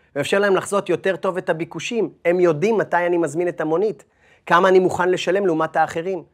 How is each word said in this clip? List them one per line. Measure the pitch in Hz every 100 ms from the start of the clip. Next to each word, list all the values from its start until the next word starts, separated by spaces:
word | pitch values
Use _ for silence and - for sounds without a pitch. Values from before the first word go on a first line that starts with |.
| _ 139
ואפשר | 139 196
להם | 202 185
לחזות | - 196 190
יותר | 160 190 170
טוב | 196 180
את | 180
הביקושים. | 160 160 165 - 233 160 -
הם | - 180
יודעים | 175 147 202 220
מתי | 151 170 175
אני | 175
מזמין | 160 151 175
את | 170
המונית, | 156 156 214 180 - _ _ _ -
כמה | 175 190
אני | 185
מוכן | 185 - 180
לשלם | 180 - 190 196
לעומת | 160 160 165
האחרים. | 156 165 170 185 -